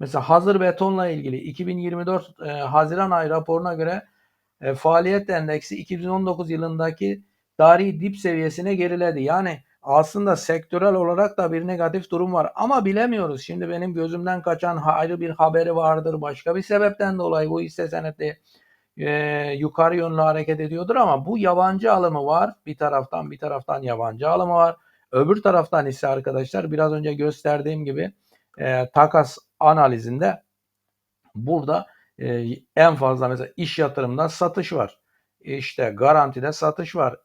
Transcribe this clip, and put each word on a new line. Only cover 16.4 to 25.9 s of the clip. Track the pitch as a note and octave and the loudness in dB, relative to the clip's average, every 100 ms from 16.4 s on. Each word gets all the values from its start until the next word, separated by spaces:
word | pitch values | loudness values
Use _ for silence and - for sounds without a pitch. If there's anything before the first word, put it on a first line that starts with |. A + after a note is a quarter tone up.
| - F3+ | -4 -4
bir | |
sebepten | F#3+ G#3 G#3 G3+ G3 F#3+ | 0 2 2 0 -4 -2
dolayı | E3+ D#3+ D#3 | 0 0 0
bu | E3 | -2
hisse | E3+ D#3+ E3 | -6 -6 -6
senedi, | E3 D#3+ D#3 D3+ D#3 _ _ _ _ _ - | -4 -8 -6 -8 -8 _ _ _ _ _ -8
e, | D3 D3 D3 D3 D3 | -4 -2 -2 -2 -2
yukarı | C#3+ D3 C#3+ E3 F3 | -4 -4 2 2 2
yönlü | E3 D#3+ | -2 0
hareket | D#3 D#3 D3+ D#3 | 2 0 -2 -4
ediyordur | D#3 E3 F3+ B3 | -4 -6 -2 2
ama | G#3+ C3+ D3 | 2 2 -2
bu | A3+ | -2
yabancı | G3 F3+ F#3 F#3+ A3 | 2 2 2 2 2
alımı | G3 F3 D3+ C#3 | 2 2 0 0
var. | D#3+ G3+ - - | 2 0 -4 -14
Bir | D3+ | -4
taraftan, | D3+ C#3+ C3 E3 D3+ | 0 0 -2 -8 -8
bir | C#3+ | -10
taraftan | D3+ C#3 C3+ C#3 | -8 -8 -4 -4
yabancı | C3 A#2 A2+ A2+ D3 | -4 -4 -4 -2 0
alımı | F3 F3+ | 2 2
var. | E3+ E3+ E3+ _ _ _ | 4 4 2 _ _ _
Öbür | B2+ D3 G#3 | 0 4 4
taraftan | G#3 F3+ D#3+ E3 | 4 4 4 0
ise | C#3 | 0